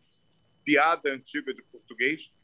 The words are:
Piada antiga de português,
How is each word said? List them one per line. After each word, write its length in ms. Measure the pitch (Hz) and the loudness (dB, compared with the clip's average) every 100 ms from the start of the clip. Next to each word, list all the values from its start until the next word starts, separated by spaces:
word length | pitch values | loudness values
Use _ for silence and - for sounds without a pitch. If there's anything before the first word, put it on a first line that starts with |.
| _ _ _ _ _ _ - | _ _ _ _ _ _ 0
Piada 460 | 143 151 135 147 | 4 4 2 -4
antiga 420 | 135 - 147 139 | -8 -8 -10 -10
de 80 | - | -12
português, 720 | - 120 - 113 127 156 - _ | -14 -20 -16 -4 -2 -4 -10 _